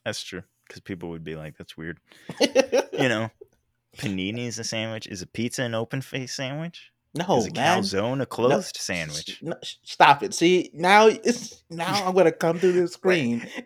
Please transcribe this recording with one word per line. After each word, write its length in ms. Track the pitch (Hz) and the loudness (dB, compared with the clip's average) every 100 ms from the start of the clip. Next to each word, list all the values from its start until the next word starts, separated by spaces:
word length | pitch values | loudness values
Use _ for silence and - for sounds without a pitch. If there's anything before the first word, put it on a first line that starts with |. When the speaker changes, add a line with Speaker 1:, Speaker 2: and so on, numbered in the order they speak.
Speaker 1:
That's 180 | 113 104 | -8 -8
true, 200 | - 90 - _ _ | -8 -12 -14 _ _
'cause 120 | - | -18
people 300 | - 90 85 | -12 -10 -10
would 140 | 82 | -10
be 120 | 80 78 | -10 -10
like, 200 | 78 - | -12 -16
"That's 180 | 85 - | -20 -12
weird." 240 | 82 82 _ - - | -12 -12 _ -20 -12
Speaker 2:
<laughs> 120 | - 277 262 262 508 - | -2 0 2 0 -2 -2
Speaker 1:
You 160 | - 131 | -2 0
know, 220 | 110 110 _ - _ _ _ _ - | 0 -4 _ -20 _ _ _ _ -10
panini 500 | 107 95 95 117 120 | -6 -4 -4 -6 -8
is 120 | 110 | -8
a 60 | |
sandwich. 420 | 113 110 110 110 - | -8 -6 -6 -8 -10
Is 160 | 92 | -12
a 40 | 90 | -12
pizza 360 | - 117 - | -6 -6 -4
an 120 | 120 | -4
open-faced 600 | 113 117 135 - 139 123 - | -4 -4 -8 -8 -10 -8 -8
sandwich? 540 | 131 147 165 - - _ _ | -8 -8 -10 -14 -20 _ _
Speaker 2:
No, 220 | - 180 139 | -6 0 0
Speaker 1:
Is 100 | 101 | 0
a 40 | |
Speaker 2:
man. 320 | - 151 180 | 0 2 2
Speaker 1:
calzone 320 | 98 98 113 | 0 -2 -2
a 20 | 135 | -2
Speaker 2:
No, 80 | 117 | -4
Speaker 1:
closed 500 | - 120 202 - - | 2 2 2 0 -8
Speaker 2:
s-, 60 | |
Speaker 1:
sandwich? 460 | - 90 78 73 98 | -6 -4 -6 -8 -12
Speaker 2:
s-, 120 | - | -12
no, 140 | 151 - | -10 -10
s-, 140 | - - | -12 -16
stop 400 | - - 156 139 | -4 6 8 8
it. 100 | 101 | 2
See, 380 | - 170 180 - | 2 4 4 2
now 340 | 147 180 208 220 | -2 6 8 8
it's, 540 | - 226 240 - - - | 4 0 -2 -6 -18 -14
now 380 | 170 175 202 185 | -6 -2 0 2
I'm 80 | |
gonna 180 | 185 165 | 4 4
come 260 | 160 170 170 | 4 -2 2
through 140 | 185 | 2
the 80 | 180 | 2
Speaker 1:
<laughs> 20 | |
Wait, 80 | 170 | 0
Speaker 2:
screen 560 | - 185 180 120 117 - - | 0 0 2 2 -2 -6 -12